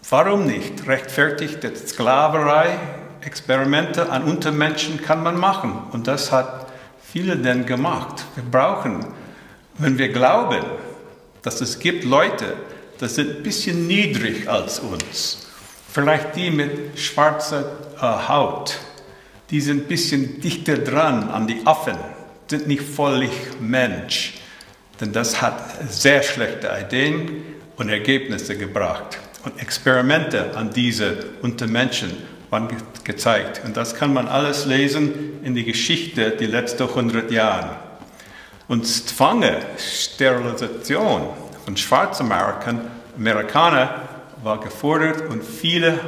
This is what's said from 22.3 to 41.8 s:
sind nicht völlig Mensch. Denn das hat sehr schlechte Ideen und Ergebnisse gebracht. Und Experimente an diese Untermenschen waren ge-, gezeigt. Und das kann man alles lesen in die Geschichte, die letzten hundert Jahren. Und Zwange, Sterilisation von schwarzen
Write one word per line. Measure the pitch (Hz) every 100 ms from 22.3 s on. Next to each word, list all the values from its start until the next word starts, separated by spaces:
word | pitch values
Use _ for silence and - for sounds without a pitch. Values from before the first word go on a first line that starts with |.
| - -
sind | 151 147
nicht | 139
völlig | - 143 143 127 131 - - -
Mensch. | 110 127 123 85 85 - - - - - - - - -
Denn | 107
das | 110 117 -
hat | 117 - - - 135
sehr | - 139 143
schlechte | - 120 107 - 95 98
Ideen | 98 120 147 160 165 - - - - -
und | 107
Ergebnisse | 104 107 135 135 104 - 98
gebracht. | 95 101 90 - - - - -
Und | 135 -
Experimente | - - 135 127 127 156 151 107 90
an | 110 110
diese | 123 123 104 101 104 - -
Untermenschen | 120 117 113 117 131 - 95 92 - - -
waren | 110 117
ge-, | 117 - -
gezeigt. | - 101 117 104 95 -
Und | 113 110
das | 117
kann | - 147
man | 135 117
alles | 135 147 143
lesen | 143 131 139 147 147 - - -
in | 135
die | 120
Geschichte, | 113 - - 170 170 - 110
die | 107
letzten | 113 117 120 - 123
hundert | 131 117 113 113
Jahren. | 113 110 92 85 - - - - - - - - - -
Und | 120
Zwange, | 117 - - - 143 233 139 78 - -
Sterilisation | - - - - 131 123 120 117 113 113 - 151 214 113 - - - -
von | -
schwarzen | 98